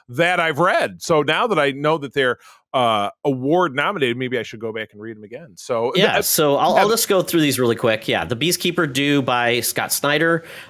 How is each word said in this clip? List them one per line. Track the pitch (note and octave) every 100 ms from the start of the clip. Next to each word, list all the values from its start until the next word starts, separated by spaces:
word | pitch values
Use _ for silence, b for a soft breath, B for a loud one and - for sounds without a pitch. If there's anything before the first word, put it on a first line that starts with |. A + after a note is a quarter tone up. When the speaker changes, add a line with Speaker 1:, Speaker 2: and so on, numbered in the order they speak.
| B
Speaker 1:
That | B2 E3+ F3+
I've | E3 C#3
read. | F3 D#4+ B2+ F2+
So | - D#3+
now | D3 D#3+ A#3
that | F3
I | C#3+
know | C3+ D3+ D#3+
that | C#3
they're, | C#3 C3 A#2 B B B
uh, | C#3 A#2+ A2 G2+ -
award | D3 C3 C3+ F3 F3 B2+
nominated, | D#3 G3+ C3 A#2+
maybe | B2+ B2
I |
should | G#2+ A2
go | A2+
back | A2 G#2+
and | G#2
read | A2 G#2+
'em |
again. | G#2+ A#2+ E3 F2
So | - A#2+ A#2 F3+
Speaker 2:
Yeah, | G3+
Speaker 1:
th-, | F#3+ G3+
Speaker 2:
so | - D3+ C#3
I'll, | D#3+
Speaker 1:
that | F3+
Speaker 2:
I'll | G3+
just | A3 -
go | G3
through | E3 E3+
these | D3+ A#2+
really | B2 A2+
quick. | A#2+ A2 -
Yeah, | A2 E2
The | A#2+
Beekeeper | D3+ - F3+ E3 D#3+
Due | C3 C#3+ C#3+
by | B2+ B2 A#2+ A#2+
Scott | A2 - A2
Snyder, | - C#3+ D3+ E3 E3 - B B